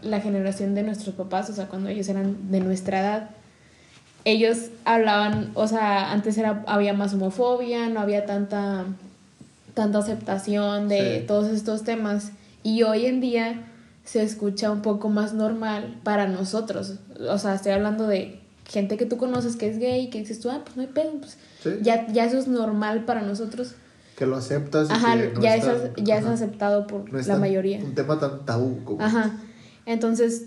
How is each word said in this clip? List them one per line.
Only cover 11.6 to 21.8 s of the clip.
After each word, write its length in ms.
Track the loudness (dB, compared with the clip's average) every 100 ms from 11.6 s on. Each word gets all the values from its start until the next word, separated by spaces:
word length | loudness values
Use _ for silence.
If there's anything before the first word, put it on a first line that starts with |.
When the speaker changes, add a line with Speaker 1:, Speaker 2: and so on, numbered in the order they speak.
| -2 -4
Speaker 1:
temas, 480 | -2 -2 -2 -2 -4 -14 -20 -6
y 200 | 0 4
hoy 200 | 4 4 2
en 140 | 2
día 440 | 2 0 0 -4 -12 -20 -20 -20
se 180 | -2 0
escucha 480 | 0 0 -2 0 -2
un 100 | 0
poco 260 | 0 0 2
más 220 | 2 0
normal 640 | 0 0 0 -2 -4 -6 -6
para 240 | 0 2 2
nosotros. 680 | -2 -2 -4 -4 -6 -6 -10 -16 -8 -2
O 100 | 0
sea, 160 | 0
estoy 160 | 0 0
hablando 340 | 0 0 0 0
de 320 | 0 -2 -12 -20 _ -6
gente 280 | -2 -2 0
que 100 | -2
tú 100 | 0
conoces 380 | 0 0 -2 -2
que 120 | -2
es 100 | 0
gay, 300 | 0 0 -2
que 80 | -6
dices 200 | -8 -6
tú, 100 | -6
"Ah, 120 | -6
pues 120 | -8 -8
no 60 |
hay 60 | -4
pedo, 240 | -2 -2 -4
pues 160 | -12 -20 -20 -6
Speaker 2:
Sí. 80 | -4 0